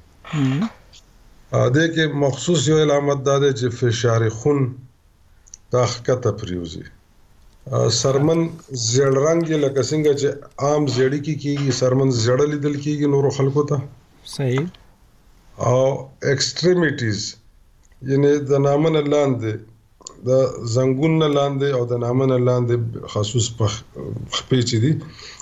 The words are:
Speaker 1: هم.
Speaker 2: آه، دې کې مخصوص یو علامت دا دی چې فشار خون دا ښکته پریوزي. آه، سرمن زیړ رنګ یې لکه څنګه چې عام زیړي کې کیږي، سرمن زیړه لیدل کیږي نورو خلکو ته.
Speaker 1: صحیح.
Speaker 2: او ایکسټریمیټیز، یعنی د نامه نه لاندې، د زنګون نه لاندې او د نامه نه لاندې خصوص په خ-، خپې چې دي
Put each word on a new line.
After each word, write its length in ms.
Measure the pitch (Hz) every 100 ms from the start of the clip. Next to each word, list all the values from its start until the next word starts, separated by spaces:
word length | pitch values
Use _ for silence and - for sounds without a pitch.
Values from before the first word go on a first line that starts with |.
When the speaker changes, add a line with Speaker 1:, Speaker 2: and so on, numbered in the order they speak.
| - _ -
Speaker 1:
هم. 360 | 156 135 139 220 - - - _ - - - - 123
Speaker 2:
آه، 120 | 120 135
دې 100 | 165
کې 100 | 165 156 143 143
مخصوص 340 | - - 165 127
یو 100 | 156
علامت 360 | 151 143 143 143 131
دا 60 | 139
دی 80 | 139 127
چې 80 | 123 110
فشار 440 | 123 110 120 113 113 107
خون 200 | 147 143 123 - - _ _ _ _ - - - -
دا 100 | 123 117
ښکته 400 | - - 127 110 101
پریوزي. 460 | 98 90 82 85 - - _ _ - _ - _ -
آه، 160 | 123 123 -
سرمن 400 | 139 135 151 165 165 - - 131 113
زیړ 220 | 123 139 135 151
رنګ 160 | 170 160
یې 60 | 156 143
لکه 160 | 135 123
څنګه 220 | 156 151 139
چې 80 | 143 - - - 139
عام 180 | 151 143 120
زیړي 240 | 131 147 147
کې 100 | 139
کیږي، 280 | 143 143 139 123
سرمن 280 | 127 127 135 120
زیړه 220 | 113 127 147
لیدل 240 | 147 147 139
کیږي 240 | 147 147 147 139
نورو 140 | 139 -
خلکو 260 | 135 147 143
ته. 80 | 143 - - _ _ - -
Speaker 1:
صحیح. 280 | 131 131 175 - - _ _ _ _ - _ - -
Speaker 2:
او 140 | 127 131 135 - - -
ایکسټریمیټیز، 880 | 135 - - 175 180 156 120 117 98 - - - _ _ _ _ - 131
یعنی 200 | 135 143 147 135
د 0 | 143 143
نامه 220 | 143 160 156
نه 40 | 143
لاندې، 400 | 147 143 117 110 107 - - _ _ - - 123
د 40 | 131 131 - 117 117
زنګون 380 | 131 131 160 160
نه 60 | 151 143
لاندې 300 | 143 139 143 131
او 60 | 120
د 20 | 120 120
نامه 200 | 127 135
نه 40 | 127 123
لاندې 280 | 123 120 120 113 107 -
خصوص 340 | 110 104 123 107 -
په 80 | 104
خ-، 100 | - - - - 110 - -
خپې 220 | - 127 120
چې 80 | 113
دي 100 | 131 143 - - - -